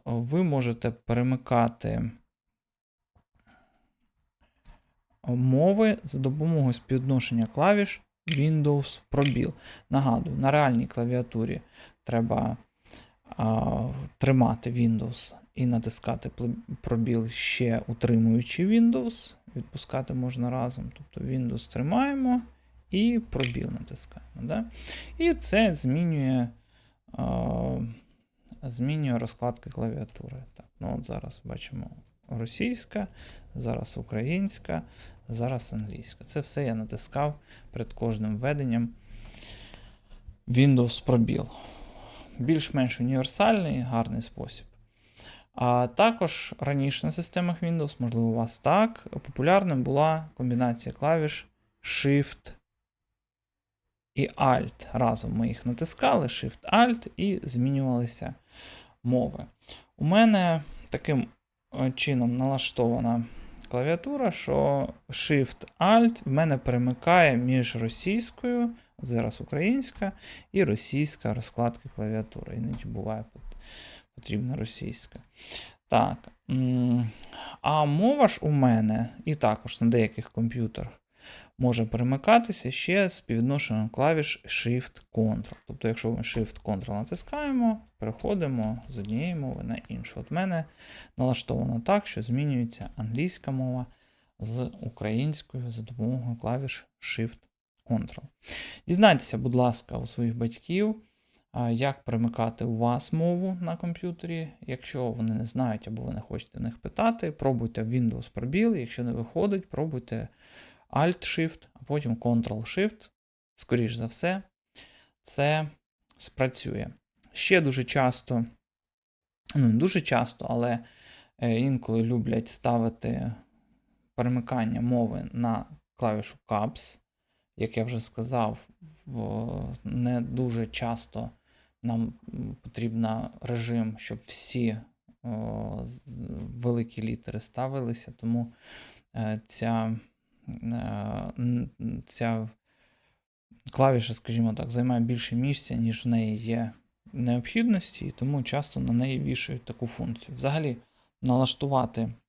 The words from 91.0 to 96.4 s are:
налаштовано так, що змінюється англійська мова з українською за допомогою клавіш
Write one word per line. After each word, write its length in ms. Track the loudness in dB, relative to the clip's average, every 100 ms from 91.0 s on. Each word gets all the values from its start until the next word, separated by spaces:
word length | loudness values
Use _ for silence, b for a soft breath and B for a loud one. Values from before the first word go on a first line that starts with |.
| B -2
налаштовано 640 | 0 0 -2 -4 -2 -2
так, 260 | 2 2 0
що 160 | -6
змінюється 680 | -2 -2 0 0 -2 -6 -10 -8
англійська 540 | -6 -2 -2 -4 -6
мова 360 | -4 -2 -4 -8 b b b b -10
з 320 | -6 -4 -6 -8
українською 920 | -12 -6 -2 0 0 -4 -8 -8 -8
за 100 | -8
допомогою 540 | -10 -4 -2 -2 -4
клавіш 500 | -4